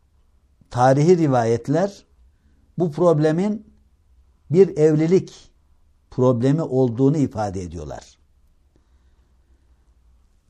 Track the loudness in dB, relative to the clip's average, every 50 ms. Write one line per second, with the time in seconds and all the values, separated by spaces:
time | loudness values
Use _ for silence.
0 | _ _ _ _ _ _ _ _ _ _ _ _ _ _ -4 0 2 2 2 2
1 | 4 4 4 4 2 0 0 0 0 0 -2 -2 -2 -4 -2 -2 -2 -4 -6 -14
2 | _ _ _ _ _ _ _ _ _ _ _ _ _ _ _ -6 -6 -6 -2 0
3 | 0 2 2 2 2 0 0 0 -2 -4 -4 -6 -10 _ _ _ _ _ _ _
4 | _ _ _ _ _ _ _ _ _ _ 4 4 4 4 4 0 2 2 2 2
5 | 2 2 2 2 0 -2 -12 -20 -20 _ _ _ _ _ _ _ _ _ _ _
6 | _ _ -4 0 0 0 2 0 0 0 0 -2 -4 -4 -2 -2 -2 -2 0 0
7 | 0 0 2 0 -2 -4 -4 -8 -8 -8 -8 -10 -12 -12 -14 -14 -14 -14 -16 -16
8 | -18 -20 _ _ _ _ _ _ _ _ _ _ _ _ _ _ _ _ _ _
9 | _ _ _ _ _ _ _ _ _ _ _ _ _ _ _ _ _ _ _ _
10 | _ _ _ _ _ _ _ _ _ _